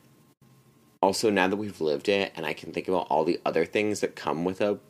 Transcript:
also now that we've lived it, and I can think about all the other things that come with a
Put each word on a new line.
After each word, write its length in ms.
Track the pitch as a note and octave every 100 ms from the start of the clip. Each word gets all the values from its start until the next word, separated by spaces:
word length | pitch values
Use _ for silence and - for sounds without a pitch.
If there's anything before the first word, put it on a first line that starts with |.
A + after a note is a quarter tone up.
| _ _ _ _ - - _ _ _ _
also 260 | F#2+ F#2+ A2
now 180 | G2 F#2
that 100 | G2+
we've 220 | G#2 E2+
lived 300 | D#2 C#2+ G2+
it, 220 | G2 F#2+ -
and 80 |
I 100 | D2+
can 180 | D2+ D#2+
think 160 | E2+ F2+
about 180 | F2+ -
all 120 | D2+
the 160 | D#2+ - D2+
other 180 | D#2+
things 360 | E2+ G#2+ G#2+ G2+
that 160 | F#2 -
come 280 | D2+ D2+
with 160 | F2+ F#2+
a 200 | G#2 G2+